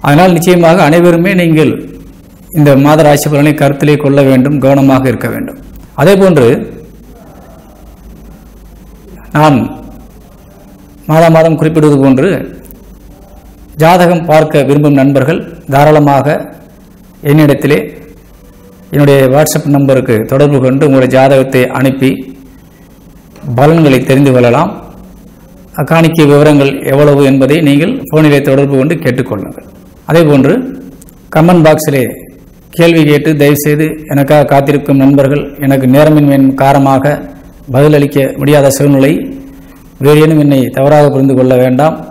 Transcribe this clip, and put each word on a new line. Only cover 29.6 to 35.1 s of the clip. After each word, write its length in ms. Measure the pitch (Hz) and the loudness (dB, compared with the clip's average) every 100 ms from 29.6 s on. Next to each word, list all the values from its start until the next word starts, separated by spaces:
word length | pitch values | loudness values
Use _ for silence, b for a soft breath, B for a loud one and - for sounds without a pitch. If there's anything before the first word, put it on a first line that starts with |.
| - - - - - | -20 -20 -20 -20 -2
அதே 120 | 160 160 | 0 2
போன்று 240 | 147 - 226 254 - - - - - - | 2 0 -2 -4 -12 -18 -20 -20 -20 -6
கமெண்ட் 300 | 160 170 180 156 | 0 2 4 2
பாக்ஸிலே 380 | 156 156 139 113 - - - - - - - | 2 -2 -4 -4 -8 -18 -20 -20 -20 -18 -2
கேள்வி 240 | 170 165 156 | 0 2 2
கேட்டு 200 | 147 151 156 | 0 0 0
தயவுசெய்து 440 | 143 147 151 147 156 151 - | 0 0 -2 -2 -4 -6 -6
எனக்காக 360 | 139 139 151 131 | -4 0 0 2
காத்திருக்கும் 500 | 139 139 147 - 139 | 0 0 -4 0 0
நண்பர்கள், 420 | 135 | 2